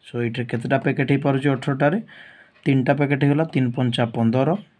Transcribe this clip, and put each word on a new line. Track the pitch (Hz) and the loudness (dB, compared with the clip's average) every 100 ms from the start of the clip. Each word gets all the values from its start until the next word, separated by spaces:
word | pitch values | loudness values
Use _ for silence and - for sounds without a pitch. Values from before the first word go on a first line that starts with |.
| - | -10
ସୋ | 123 | -4
ଏଇଥିରେ | 117 120 120 | -4 -4 -6
କେତେଟା | 120 123 135 | -6 -2 0
ପ୍ୟାକେଟ୍ | 143 135 131 | 0 -2 0
ହେଇପାରୁଛି | 139 147 135 143 | 2 2 0 0
ଅଠରଟାରେ? | 135 135 135 143 190 226 - - - - _ - | 0 -2 0 0 0 -6 -20 -20 -20 -20 _ 0
ତିନିଟା | 135 127 | 0 2
ପ୍ୟାକେଟ୍ | 139 143 143 | 2 2 2
ହେଇଗଲା, | 143 143 | 2 2
ତିନି | 160 143 127 | 0 0 -2
ପଞ୍ଚା | 123 127 120 117 | 0 -2 0 -2
ପନ୍ଦର | 117 113 123 139 196 - | 0 0 2 0 -2 -6